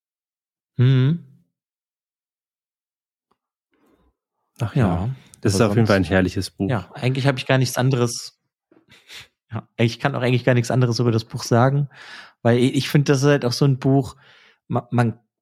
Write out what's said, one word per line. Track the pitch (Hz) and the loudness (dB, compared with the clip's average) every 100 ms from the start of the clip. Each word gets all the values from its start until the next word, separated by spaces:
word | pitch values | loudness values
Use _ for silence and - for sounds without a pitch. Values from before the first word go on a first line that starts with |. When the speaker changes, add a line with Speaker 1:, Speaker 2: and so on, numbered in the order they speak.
| _ _ _ _ _ _ _ - | _ _ _ _ _ _ _ -2
Speaker 1:
Mhm. | 127 131 131 170 - _ _ _ _ _ _ _ _ _ _ _ _ _ _ _ _ _ _ _ _ _ _ _ _ _ _ _ _ _ _ _ _ - | 0 2 0 -2 -8 _ _ _ _ _ _ _ _ _ _ _ _ _ _ _ _ _ _ _ _ _ _ _ _ _ _ _ _ _ _ _ _ -10
Speaker 2:
Ach | 107 147 | -4 0
ja. | 104 85 107 | 0 0 -4
Speaker 1:
Ja, | 135 _ _ | -8 _ _
Speaker 2:
Das | 110 | -2
ist | 101 | 2
Speaker 1:
aber | 113 | 2
Speaker 2:
auf | 104 | 2
jeden | 110 | 2
Fall | 98 | 2
ein | |
Speaker 1:
sonst | 87 | 2
Speaker 2:
herrliches | 95 90 101 92 | 0 0 -2 -8
Buch. | - 98 | -6 -4
Speaker 1:
Ja, | 117 - | -4 -8
eigentlich | - 127 131 135 | -6 -4 -2 -2
habe | 127 | -2
ich | - | 0
gar | 131 | 0
nichts | 123 - | 0 0
anderes. | 127 127 120 - - - _ _ _ _ _ - - - - _ _ | 0 0 -2 -4 -14 -20 _ _ _ _ _ -20 -20 -20 -20 _ _
Ja, | 113 - - | -14 -10 -2
ich | 117 - | -2 -2
kann | 139 127 | -6 -2
auch | |
eigentlich | 123 123 | 0 0
gar | 131 123 | 2 0
nichts | 117 | 0
anderes | 123 123 113 | 0 0 0
über | 120 | 0
das | 113 - | 0 -4
Buch | 120 | -10
sagen, | - 120 131 143 143 - - - - _ | -2 2 2 0 -4 -8 -20 -20 -20 _
weil | 117 120 | 0 2
ich, | 127 135 | 2 0
ich | - | 0
finde, | 156 139 | 2 2
das | 135 | 2
ist | 143 | 2
halt | 143 120 | 2 0
auch | |
so | - 143 | 0 0
ein | 131 | 0
Buch, | 135 139 104 - _ _ _ _ - | 0 0 -2 -8 _ _ _ _ -8
ma-, | 117 - | -8 -4
man, | 117 117 - _ _ | 0 0 -2 _ _